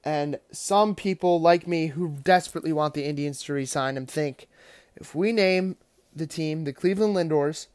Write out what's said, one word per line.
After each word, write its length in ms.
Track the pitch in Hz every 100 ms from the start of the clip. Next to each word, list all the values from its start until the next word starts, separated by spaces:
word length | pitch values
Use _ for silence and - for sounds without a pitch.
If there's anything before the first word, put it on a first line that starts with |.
And 380 | - 151 147 139 _
some 440 | - - 202 214
people 440 | 196 196 185 180 175
like 240 | 165 175 170
me 220 | 170 160
who 280 | 143 175 143
desperately 500 | 139 180 - 175 160
want 220 | 151 151
the 100 | 147
Indians 380 | 143 147 143 139
to 100 | -
re-sign 460 | 143 131 147 131 135
him 80 | 131
think 420 | - 147 131 - _ - - _ -
if 180 | -
we 160 | 147 202
name 460 | 226 190 185 185 - _ _ _ 151
the 100 | 160
team 380 | - 156 156
the 80 | 147
Cleveland 420 | 135 180 196 214
Lindors 520 | 190 165 156 143 160 -